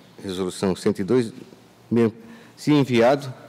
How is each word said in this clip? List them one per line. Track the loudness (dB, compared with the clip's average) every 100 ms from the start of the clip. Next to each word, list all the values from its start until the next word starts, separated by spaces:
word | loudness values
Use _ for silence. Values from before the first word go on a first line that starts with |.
| -20 -16
resolução | -10 -6 -6 -4 -4 -2
cento | -2 -2
e |
dois, | 0 0 0 -8 -20 -20 -20 _ -4
mesmo | 0 0 -2 -18 -20 -20 -8
se | 0
enviado, | 2 2 4 4 4 -2 -14